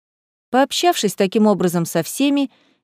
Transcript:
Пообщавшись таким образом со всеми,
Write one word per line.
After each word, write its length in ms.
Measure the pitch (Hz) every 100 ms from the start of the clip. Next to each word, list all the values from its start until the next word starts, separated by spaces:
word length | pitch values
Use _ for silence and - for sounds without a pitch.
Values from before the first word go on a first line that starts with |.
| _ _ _ _ _
Пообщавшись 680 | 247 277 - 349 349 208 -
таким 320 | 196 220 214
образом 380 | 185 180 175 165
со 180 | 170
всеми, 480 | 156 - 285 285 269 - _ _